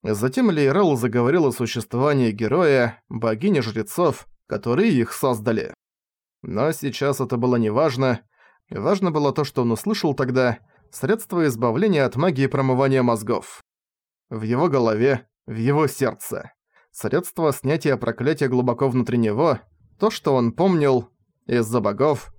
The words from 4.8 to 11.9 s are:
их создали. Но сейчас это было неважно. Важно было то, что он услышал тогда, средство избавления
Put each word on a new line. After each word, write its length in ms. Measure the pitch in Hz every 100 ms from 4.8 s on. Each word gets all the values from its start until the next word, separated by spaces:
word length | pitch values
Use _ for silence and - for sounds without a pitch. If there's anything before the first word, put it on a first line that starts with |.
| 220
их 220 | 139 110
создали. 640 | - 139 117 107 110 - - _ _ _ _ _ _
Но 300 | 85 95 147
сейчас 480 | 156 143 110 139 135
это 160 | 127 123
было 200 | 127 123
неважно. 680 | 110 110 156 123 131 117 _ _ _ _ _
Важно 400 | - 117 196 185
было 220 | 151 147
то, 120 | 143
что 180 | 143 -
он 100 | 120
услышал 420 | 110 202 214 165
тогда, 440 | 131 127 127 127 110 _ _ _
средство 560 | - 135 220 - 175 156
избавления 600 | 113 120 113 214